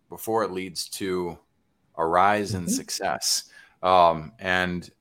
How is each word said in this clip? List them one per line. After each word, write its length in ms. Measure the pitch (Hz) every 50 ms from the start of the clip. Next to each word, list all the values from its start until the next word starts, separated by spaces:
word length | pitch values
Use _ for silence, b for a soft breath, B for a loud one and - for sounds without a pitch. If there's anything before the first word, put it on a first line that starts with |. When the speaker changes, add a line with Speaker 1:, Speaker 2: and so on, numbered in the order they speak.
| _ -
Speaker 1:
before 340 | 90 87 - - 110 110 107
it 80 | 92
leads 360 | 92 92 92 92 80 - - -
to 480 | - - 104 95 92 90 90 87 82 - _ _ _ _ _ _ _ _ _ _ -
a 100 | - 82
rise 480 | 82 85 90 95 101 107 107 104 92 -
in 80 | 92 87
Speaker 2:
Mm-hmm. 60 | 85
Speaker 1:
success. 760 | 226 269 - - - - 98 92 71 - - - - - - B B B B B B B -
Um, 500 | 92 92 90 87 85 82 80 78 73 - -
and 500 | 98 95 92 92 90 90 90 87 82 - _ _